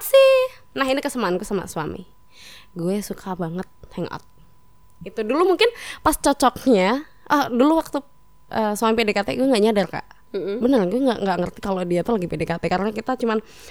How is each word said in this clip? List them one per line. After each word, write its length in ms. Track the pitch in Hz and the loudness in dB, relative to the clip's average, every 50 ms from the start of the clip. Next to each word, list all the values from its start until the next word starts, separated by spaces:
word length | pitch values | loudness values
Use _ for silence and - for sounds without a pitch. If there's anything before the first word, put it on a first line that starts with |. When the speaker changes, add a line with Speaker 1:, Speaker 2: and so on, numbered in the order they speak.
| - | 0
Speaker 1:
sih, 260 | - - 539 539 539 539 523 508 523 - - - - - 262 | 4 6 8 8 8 6 4 2 0 -4 -12 -20 -12 -6 -4
nah, 80 | 269 | -2
ini 160 | 262 262 277 | 0 0 -2
kesamaan 400 | - 285 - 254 220 180 180 180 | -2 -4 -4 -2 0 0 0 -2
sama 240 | 208 - 214 190 165 | -2 -2 -4 -4 -4
suami. 400 | 180 - 170 151 156 - - 185 - - - - - - - - - - - - - - 180 | -4 -6 -6 -6 -6 -8 -12 -14 -18 -20 -20 -20 -20 -20 -20 -20 -20 -20 -20 -20 -16 -10 -6
Gue 240 | 165 175 196 208 | -4 -2 -2 -2
suka 320 | 202 - 190 - - 196 185 | -4 -6 -10 -10 -8 -10 -6
banget 320 | 175 185 160 165 180 190 - - - - - - - | -6 -6 -6 -6 -8 -10 -10 -14 -20 -20 -16 -10 -8
hangout. 240 | 170 - - 156 - - - - - - - - - - - - - - - - | -8 -8 -8 -10 -14 -16 -20 -20 -20 -20 -20 -20 -20 -20 -20 -20 -20 -20 -20 -18
Itu 240 | - 190 - - 220 | -16 -14 -8 -8 -4
dulu 320 | 214 254 302 370 381 359 330 | -2 0 2 2 2 4 4
mungkin 80 | 440 480 466 - - - - - - | 2 2 2 -2 -14 -14 -10 -4 -2
pas 80 | 339 311 | -2 0
cocoknya, 880 | - - 302 285 - - 247 - - - 269 254 190 185 190 233 277 302 - - - - | 2 2 0 2 4 2 2 2 2 2 2 4 4 4 2 0 -2 -4 -10 -18 -14 -4
ah, 240 | - 302 294 262 - | 0 0 0 0 0
dulu 320 | 247 233 254 294 320 320 | 2 2 4 4 4 2
waktu, 160 | 311 - - 285 - - - - - - - - - - - | 0 -2 -6 -8 -8 -8 -20 -20 -20 -20 -20 -20 -16 -8 -4
eh, 240 | - 220 208 208 208 | -2 -2 -2 -2 0
suami 160 | 226 226 226 | 0 0 2
P 80 | 226 | 2
D 160 | 233 208 196 202 | 0 0 0 -2
K 80 | 202 | -2
T 80 | - - | -4 -2
gue 160 | 240 254 269 | 0 2 2
nggak 140 | 262 208 202 | 4 4 4
nyadar, 240 | 220 220 208 185 175 | 4 4 2 0 -2
Kak. 160 | - 170 - - - - - - | -4 -10 -12 -12 -18 -20 -18 -10
Speaker 2:
Mm-mm. 300 | - 202 156 185 202 233 220 | -8 -6 -6 -4 -4 0 2
Speaker 1:
Beneran, 240 | 247 277 247 190 175 | 2 4 4 2 2
gue 140 | 190 247 | 0 0
nggak, 180 | 277 262 220 - 202 | 0 0 0 0 -2
nggak 120 | 196 180 175 | -2 -2 -2
ngerti 180 | 180 175 - - | -2 -4 -6 -8
kalau 220 | - 202 196 185 185 | -6 -4 -4 -4 -2
dia 220 | 175 175 175 170 | -2 -2 -2 0
tuh 100 | - 233 | 0 -2
lagi 140 | 214 175 165 | -2 -2 -4
P 80 | - 156 | -4 -6
D 80 | 165 | -4
K 100 | - 165 | -4 -6
T, 140 | 175 - 170 | -4 -4 -2
karena 240 | 180 180 190 214 208 | -2 -2 -2 -4 -6
kita 240 | 214 226 - 262 247 | -6 -6 -6 -6 -4
cuman, 240 | - 226 220 220 214 - - - - - | -2 -2 -2 -2 -4 -8 -20 -20 -20 -16